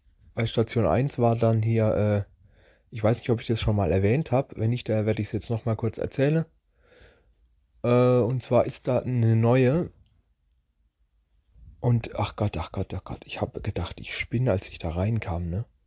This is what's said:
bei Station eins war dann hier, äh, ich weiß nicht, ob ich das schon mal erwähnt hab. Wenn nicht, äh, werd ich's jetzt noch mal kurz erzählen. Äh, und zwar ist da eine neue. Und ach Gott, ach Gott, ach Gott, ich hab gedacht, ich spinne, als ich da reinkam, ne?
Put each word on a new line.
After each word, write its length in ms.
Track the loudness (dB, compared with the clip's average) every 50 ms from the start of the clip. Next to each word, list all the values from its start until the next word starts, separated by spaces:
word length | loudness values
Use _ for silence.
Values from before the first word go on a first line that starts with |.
| _ _ _ _ _ -12 -6
bei 100 | -4 -4
Station 400 | -2 0 0 -2 0 0 0 2
eins 340 | 2 2 2 0 0 0 2
war 160 | 2 2 2
dann 260 | 2 2 2 2 2
hier, 640 | 2 2 2 2 2 2 2 2 2 2 2 0 -2
äh, 60 | -4 _ _ _ _ _ _ _ _ _ _ _ _
ich 140 | -4 0 2
weiß 140 | 2 2
nicht, 120 | 0 0 -2
ob 120 | -2 -2
ich 60 | 0
das 120 | -2 -2 0
schon 160 | 0 0 2
mal 160 | 2 2 2
erwähnt 400 | 2 4 4 4 2 2 0 0
hab. 260 | 0 0 0 -2 -4
Wenn 120 | -2 -2 -2
nicht, 200 | -2 -2 -2 -2
äh, 160 | -2 0 0
werd 140 | 0 0 -2
ich's 140 | -4 -4 -6
jetzt 160 | -6 -4 -4
noch 160 | -6 -4 -2
mal 100 | -4 -4
kurz 220 | -2 -2 -4 -4
erzählen. 480 | -4 -6 -6 -2 0 0 2 2 0 -2 -4 _ _ _ _ _ _ _ _ _ -20 -20 -20 _ _ _ _ _ _ _ _ _ _ _ _ _ _ 0
Äh, 360 | 2 4 4 6 6 4 4
und 220 | 2 2 0 -4
zwar 240 | -2 2 2 2 2
ist 220 | 2 -2 -6 -4
da 120 | -2 -2 -2
eine 360 | -2 -2 0 2 2 4 4
neue. 560 | 4 4 4 4 4 4 4 2 2 -2 -4 -10 _ _ _ _ _ _ _ _ _ _ _ _ _ _ _ _ _ _ _ _ _ _ _ _ _ _ _ _ _ _ _ _ -20 -20 -20 -12 -4
Und 360 | 0 0 0 0 0 -4 -6
ach 180 | -6 -6 -6 -4
Gott, 200 | -4 -4 -2 -2
ach 140 | -6 -8 -6
Gott, 220 | -6 -6 -6 -6 -8
ach 100 | -10 -10
Gott, 200 | -10 -12 -12 -14
ich 160 | -14 -8 -6
hab 200 | -6 -6 -6 -6
gedacht, 380 | -6 -6 -4 -4 -6 -8 -10 -14
ich 160 | -14 -10 -8
spinne, 360 | -10 -6 -4 -2 0 0 0
als 180 | 0 0 -2 -8
ich 100 | -12 -8
da 100 | -6 -4
reinkam, 600 | -2 -2 0 0 -2 -2 -2 -4 -4 -4 -4 -4
ne? 160 | -4 -6 -6 -8 _ _ _